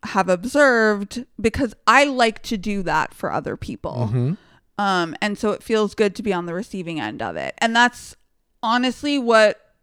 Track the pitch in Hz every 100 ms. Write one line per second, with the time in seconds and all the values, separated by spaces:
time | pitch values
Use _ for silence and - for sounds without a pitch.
0 | - - 185 180 220 285 285 233 220 208
1 | 202 - 254 - 220 - 262 - - 240
2 | 285 254 226 220 - 220 190 202 170 156
3 | - - - - 135 - - - - 120
4 | 113 123 123 180 _ _ _ - 202 185
5 | 170 - 208 202 214 208 - 220 208 -
6 | 208 185 214 180 175 170 240 196 170 160
7 | 107 - 110 80 67 - 226 233 240 -
8 | - - _ _ _ _ 226 240 254 240
9 | 294 285 233 220 214 - _ _